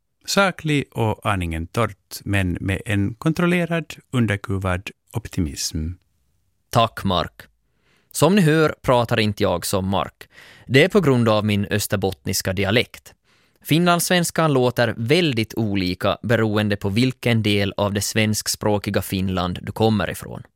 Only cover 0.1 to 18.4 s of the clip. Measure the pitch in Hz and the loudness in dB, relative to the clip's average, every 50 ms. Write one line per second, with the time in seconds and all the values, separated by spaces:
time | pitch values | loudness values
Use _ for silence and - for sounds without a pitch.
0.1 | _ _ - - - 196 196 185 - - - 151 147 139 - _ - 123 117 107 | _ _ -8 -2 0 2 2 0 -2 -4 -2 -2 0 0 -2 _ -4 -2 -2 -2
1.1 | 104 - - 110 101 95 87 82 82 82 82 - - 117 113 110 104 _ _ - | -2 -2 -2 -2 -2 -2 -2 -2 -4 -4 -6 -4 -2 -2 -2 -2 -4 _ _ -18
2.1 | - - - - 98 98 92 87 85 - - 95 95 - - - 104 101 98 101 | -16 -12 -6 -2 -2 0 0 0 -2 -2 -2 -4 -4 -4 -2 -2 -2 -2 -2 -4
3.1 | 113 - - 160 156 - 175 175 175 180 170 165 170 165 156 - - - _ - | -6 -4 -2 -2 0 0 0 0 0 0 -2 -2 -2 -4 -4 -8 -16 -20 _ -4
4.1 | - 123 117 107 104 98 - - 98 95 98 92 90 90 - - - _ _ _ | 0 0 2 2 0 -2 -4 -6 -6 -2 -2 -2 -2 -4 -6 -10 -18 _ _ _
5.1 | - 113 - - - 104 85 71 67 - - - - 80 78 85 87 - _ _ | -10 -10 -10 -6 -4 -4 -4 -4 -4 -6 -8 -6 -6 -6 -6 -6 -8 -12 _ _
6.1 | _ _ _ _ _ _ _ _ _ _ _ - - 120 113 107 - - - 98 | _ _ _ _ _ _ _ _ _ _ _ -2 0 0 0 0 -2 -6 -4 -2
7.1 | 90 85 73 - _ - - _ _ _ _ _ _ _ _ _ _ _ _ _ | -2 -2 -2 -4 _ -18 -20 _ _ _ _ _ _ _ _ _ _ _ _ _
8.1 | - - 147 165 196 214 170 151 156 160 156 151 - _ - - 127 120 117 - | -2 2 2 4 4 4 4 4 4 4 2 2 0 _ 0 2 2 2 2 2
9.1 | 120 113 107 104 101 - 104 92 90 87 - - - 95 95 95 98 87 71 - | 0 2 2 0 0 0 0 0 0 -2 -2 -2 -2 -2 0 0 0 -2 -2 -4
10.1 | _ - - _ _ - - - - - - - 123 135 165 190 - 214 165 139 | _ -18 -20 _ _ -20 -20 -20 -20 -18 -6 2 4 4 4 6 4 4 4 4
11.1 | 131 120 117 113 107 107 101 107 104 101 104 - 98 107 - - 107 98 95 95 | 4 4 4 4 4 2 2 2 0 0 0 0 -2 -2 -2 -2 -2 0 0 -2
12.1 | 92 _ - 98 98 - - - 92 98 95 95 110 123 98 - - - _ - | -4 _ -6 -4 -4 -4 -4 -4 -2 -2 0 2 2 2 0 0 -6 -20 _ -20
13.1 | - _ _ _ _ _ _ _ _ _ - - 147 165 175 175 175 170 - - | -20 _ _ _ _ _ _ _ _ _ -2 0 2 2 4 4 2 2 2 2
14.1 | 185 175 170 - - - 160 156 139 127 123 123 - - 120 113 98 113 113 113 | 2 2 2 0 0 0 2 2 4 4 2 2 2 0 -2 -2 -2 -4 0 0
15.1 | 151 175 175 151 123 113 110 - - - 113 101 98 98 92 90 90 - - 101 | 2 2 2 0 0 -2 -4 -4 -2 -4 -2 -2 0 -2 -2 -2 -2 -2 -2 -2
16.1 | 87 - - 107 113 113 113 110 104 107 107 104 104 - - 101 98 117 127 131 | -2 -2 -2 0 0 2 2 2 0 0 0 0 -2 -2 -2 -2 0 2 0 0
17.1 | - - - 123 117 113 104 104 101 101 101 98 - - 104 101 101 104 - - | -2 -2 0 0 2 2 2 2 2 2 0 -2 0 -2 -2 0 0 -2 -4 -2
18.1 | - 113 107 107 107 - | 0 0 0 0 0 -2